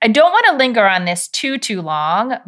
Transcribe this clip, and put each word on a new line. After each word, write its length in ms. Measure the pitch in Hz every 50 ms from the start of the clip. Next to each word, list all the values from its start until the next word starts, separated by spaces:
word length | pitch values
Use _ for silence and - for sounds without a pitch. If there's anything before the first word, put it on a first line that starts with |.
| -
I 60 | 233
don't 240 | 214 277 311 349 359
wanna 260 | 427 466 427 339 269
linger 280 | 262 254 247 226 208
on 180 | 196 190 185 180
this 220 | 175 175 175 - -
too, 280 | - - - 277 269 269
too 220 | 262 - 220 185
long, 560 | 170 156 156 151 151 156 165 190 226 254 262 - -